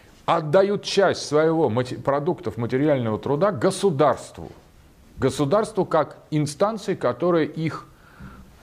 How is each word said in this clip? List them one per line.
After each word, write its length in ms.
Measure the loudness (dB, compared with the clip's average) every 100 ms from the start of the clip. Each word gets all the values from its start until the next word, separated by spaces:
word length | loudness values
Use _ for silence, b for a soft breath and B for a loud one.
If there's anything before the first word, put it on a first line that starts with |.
| B -8 -2
отдают 560 | 0 2 4 4 0
часть 460 | -2 2 2 2 0
своего 420 | 2 4 4 2
мате-, 300 | 0 -2 -4
продуктов 580 | -2 0 0 -4 -4 -4
материального 640 | -2 0 2 2 0 -2
труда 320 | -2 0 0
государству. 1000 | 0 -2 0 0 2 2 2 -4 -16 -16 -18 -20 -20 -20 -20 -20 -2
Государству 680 | -2 0 0 0 0 -2 0
как 320 | 0 0 -6 -6
инстанции, 640 | -2 -2 0 -2 -2 -6 -2
которая 500 | -2 0 2 2 0
их, 400 | -2 -6 -6 -12 B B B B B -20 -20